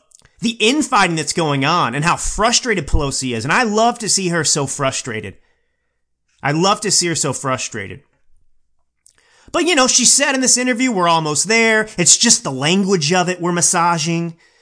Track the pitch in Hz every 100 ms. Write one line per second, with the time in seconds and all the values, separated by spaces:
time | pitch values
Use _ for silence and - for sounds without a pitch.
0 | _ - _ _ 226 226 214 302 - 233
1 | 185 165 151 - 160 139 135 175 131 131
2 | 165 143 - - 220 240 254 190 143 -
3 | 139 135 131 113 120 190 240 208 233 233
4 | 202 - 180 170 151 156 135 - 135 -
5 | - 110 101 - _ _ _ _ _ _
6 | _ _ _ _ 139 156 185 208 208 160
7 | 175 156 147 127 139 127 - 110 95 92
8 | _ _ _ - _ _ _ _ _ _
9 | _ _ _ _ - 320 330 320 254 -
10 | 233 - 294 262 254 233 254 233 262 202
11 | 175 165 156 151 175 226 226 220 214 -
12 | 165 - 233 - 156 131 147 190 190 196
13 | 147 185 175 180 175 175 - 185 170 170
14 | 156 165 170 165 _ _